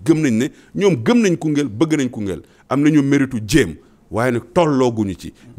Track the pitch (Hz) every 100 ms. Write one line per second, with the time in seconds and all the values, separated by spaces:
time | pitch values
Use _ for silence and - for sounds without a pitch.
0 | 95 156 147 110 147 - _ 165 196 131
1 | 143 240 202 160 156 147 139 107 160 156
2 | 127 117 101 80 - _ - 135 151 151
3 | 139 139 127 120 104 147 92 73 - _
4 | _ 107 123 117 - 180 160 135 123 110
5 | 98 87 80 - -